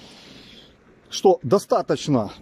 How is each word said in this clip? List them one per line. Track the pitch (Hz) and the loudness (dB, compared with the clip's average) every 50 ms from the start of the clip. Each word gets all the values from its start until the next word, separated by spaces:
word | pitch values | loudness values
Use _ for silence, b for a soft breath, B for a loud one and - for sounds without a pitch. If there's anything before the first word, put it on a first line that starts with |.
| B B B B B B B B B B B B B B B B B _ _ _ _ - | B B B B B B B B B B B B B B B B B _ _ _ _ -14
Что | - - - 196 175 - | -6 0 2 2 2 2
достаточно | - 123 175 202 - - 262 196 175 - 156 - - 151 143 120 104 95 - - | 0 0 0 0 0 0 -2 -2 0 -2 -4 -4 -2 -2 0 0 -2 -4 -8 -10